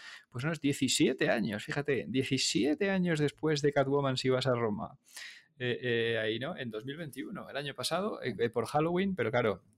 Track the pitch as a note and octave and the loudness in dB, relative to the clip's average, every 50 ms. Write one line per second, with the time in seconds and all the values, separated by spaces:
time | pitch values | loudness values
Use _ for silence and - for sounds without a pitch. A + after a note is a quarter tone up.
0 | - - - - - _ - A#2+ C3 D#3+ E3+ D3+ - C#3 C#3 - C#3 B2 - - | -18 -18 -18 -18 -20 _ -10 -6 -4 -4 -4 0 0 -2 0 2 0 0 2 4
1 | D3+ G#3 - - D#3+ D3+ - - G#3 - G2+ G#2 - - - D3 - - C#3 A2 | 4 2 4 2 2 2 2 2 2 0 -2 -4 -4 -4 -4 -4 -2 0 -2 -2
2 | - - A#2 C3 B2 - C3+ C3 - - - E3 - - D4+ - G3+ G3 G3 F#3+ | -2 -2 0 0 0 2 0 0 0 0 0 2 2 2 2 2 0 0 2 2
3 | F3+ F3 E3 D3 D3 C#3+ - - - D#3 D#3 C#3+ C#3+ D3 - C#3+ C3+ C3+ C#3 C#3+ | 2 2 2 2 2 0 0 0 0 0 2 4 2 4 4 4 2 4 2 2
4 | C#3+ C3+ C3 B2+ - C3 C3 B2+ B2+ C3+ B2 A#2+ A#2+ A2 G#2+ - - - - - | 2 2 0 0 2 2 2 2 4 2 2 2 2 0 0 -2 -6 -8 -12 -16
5 | _ _ - - - - - - - _ _ - B2+ B2 A#2 - - B2+ A#2 A#2 | _ _ -16 -16 -16 -16 -16 -20 -20 _ _ -6 -2 -2 -2 -2 0 0 0 2
6 | A2+ A#2 A#2 A2 A2 A2 A2 A#2 B2+ D#3 F3 C#3+ C3+ A#2 G#2+ A2 A#2+ C3+ C#3+ D#3+ | 2 2 0 0 0 0 -2 -2 -2 -6 -6 -6 -8 -8 -8 -8 -8 -8 -10 -10
7 | F3 - - B2+ - - G#3 C#3 G#2+ - G#2 C#3 D3 C#3+ C3 - B2 - D#3+ F3 | -10 -12 -10 -10 -10 -8 -8 -10 -12 -8 -8 -6 -6 -6 -6 -4 -4 -2 -2 0
8 | G3 G#3+ - - - B2+ A2+ F#2+ A#2 A#2 - A#2+ A2+ - - D3 D#3 E3+ E3+ F3 | -2 -2 -4 -4 -6 -6 -2 0 0 0 2 0 -2 0 2 2 2 2 2 2
9 | G3 G3 F#3+ - A#2 A2+ - A#2+ A#2+ A2 G3 - - _ _ | 0 0 0 0 0 2 2 4 4 4 2 0 -4 _ _